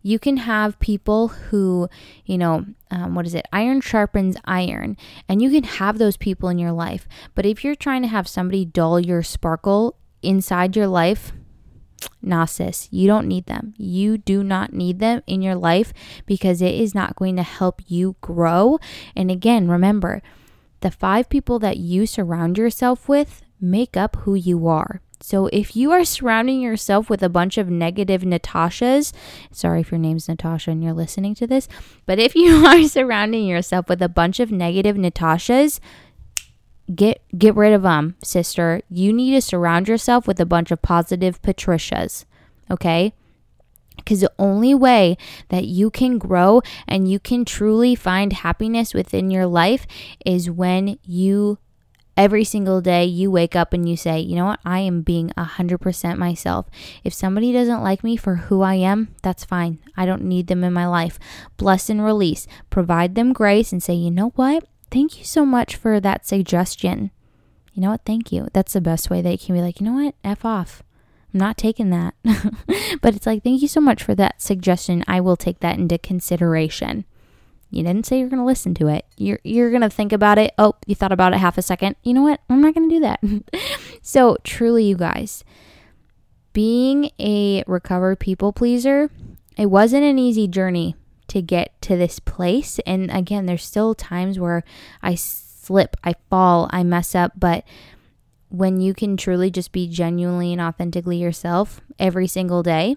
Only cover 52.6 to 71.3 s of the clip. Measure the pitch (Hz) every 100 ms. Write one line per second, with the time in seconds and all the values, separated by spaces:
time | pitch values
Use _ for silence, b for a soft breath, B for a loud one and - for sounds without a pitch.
52.6 | 190 185 180 175 180 175 196 180 170 175
53.6 | 170 175 170 170 170 160 180 175 185 -
54.6 | 175 185 196 175 160 170 165 - 165 -
55.6 | 175 175 185 180 175 - 175 170 - 90
56.6 | - B B B - - 190 196 240 247
57.6 | 240 233 196 196 226 233 - 175 - 190
58.6 | 190 190 185 208 220 - 185 180 - 180
59.6 | 170 160 - - 185 185 185 180 175 180
60.6 | 180 180 175 175 165 - B B B -
61.6 | 196 185 - 214 214 214 180 - - B
62.6 | - - 175 170 180 196 240 254 208 208
63.6 | 226 180 - 175 170 175 226 - 262 320
64.6 | - _ _ 254 311 - - 320 277 247
65.6 | - - 226 208 196 - - 196 180 175
66.6 | 185 - 185 104 196 _ _ _ _ _
67.6 | _ - 190 226 - 226 226 175 - 190
68.6 | 190 196 165 165 - 180 175 - - 175
69.6 | 175 - 208 262 285 - - 208 226 214
70.6 | 175 - - _ _ _ _